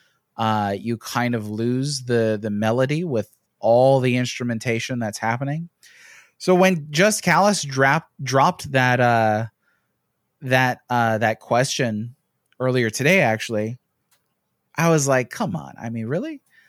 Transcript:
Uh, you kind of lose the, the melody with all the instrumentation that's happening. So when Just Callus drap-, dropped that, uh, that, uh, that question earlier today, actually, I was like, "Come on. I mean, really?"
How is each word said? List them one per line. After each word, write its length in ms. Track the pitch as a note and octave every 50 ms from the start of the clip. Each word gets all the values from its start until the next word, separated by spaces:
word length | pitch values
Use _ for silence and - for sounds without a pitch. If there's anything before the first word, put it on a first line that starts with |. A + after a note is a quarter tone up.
| _ _ _ _ _ _ _
Uh, 400 | - A2 A2 G#2+ G#2+ G#2 G2+ G2+ G2
you 180 | G#2 A2+ A#2
kind 380 | G#2+ - - - B2 A#2+ A#2+ A#2+
of 140 | A2+ G#2+ G#2+
lose 540 | G#2+ A2 A2+ A#2+ B2+ C3 C3+ D3 C#3+ C3 B2
the, 340 | B2 A#2+ A#2 A2+ A2 A2 G#2
the 100 | G#2+ G#2+
melody 520 | G#2 G#2 A2 A2 A#2 B2+ C3 B2+ D3 D#3+ F3+
with 280 | E3 B2+ A2 G2+ - _ _ _ _ _ _
all 400 | - A2 A#2 B2 C3 C3+ C#3 C3
the 180 | B2 B2+ B2
instrumentation 840 | B2+ B2 A#2+ - - B2 A#2+ A#2 A2+ - B2 A2+ A#2 - - C3 A#2+
that's 180 | A#2 G#2+ - -
happening. 520 | A2 A2+ A#2 A#2+ C#3 C#3 D3 D#3+ E3+ - _ _ - - - - - - - - _ _ _ _
So 160 | - F#3 F#3
when 340 | F3+ F#3+ F#3+ F#3+ D#3 D3 D3+
Just 320 | D3 D#3 F#3+ A3 G#3 - -
Callus 400 | F3+ D#3 E3+ G3 G#3 G3 - D3+
drap-, 480 | C#3 C3 C3+ C3+ C3+ C#3+ E3 - _ _ - C#3
dropped 500 | B2 C3 C3+ C#3+ F3 F3+ - - D3 C3+
that, 280 | C3 B2+ B2+ B2 B2
uh, 460 | B2 A#2+ A#2 A2+ A2 A2 G#2+ G#2+ A2+ A2 - _ _ _ _ _ _ _ _ _ _ _ _ _ _ _ _ _ D3
that, 380 | B2+ B2+ C3 B2+ B2+ B2 - _ -
uh, 280 | B2 A#2+ A#2 A2+ A2+ G#2+
that 220 | A2+ A2 A2+ -
question 760 | - - A#2+ A#2+ C3+ - - - C3 A2+ G#2+ G#2 A#2 A#2+ C3 _ _ _ _ _ _ _ _ -
earlier 300 | B2+ C3 B2+ B2+ A#2+ A2
today, 300 | - - B2+ D#3 F#3+ F#3+
actually, 580 | C#3+ A2+ A2 A2 - - A2+ G#2+ G#2+ A2 B2 - _ _ _ _ _ _ _ _ _ _ _ _ _ _ _ _ _ _ _ -
I 120 | E3 E3
was 180 | E3 D3+ C3+ C#3
like, 220 | C3 B2+ B2 -
"Come 260 | - - A3 - -
on. 160 | D#3+ C#2 C2 - -
I 80 | - A#2
mean, 160 | A#2 A#2 A2
really?" 380 | A2 C#3+ F#3 C#4 D#4+ D#4 C4+ _ _ _ _ _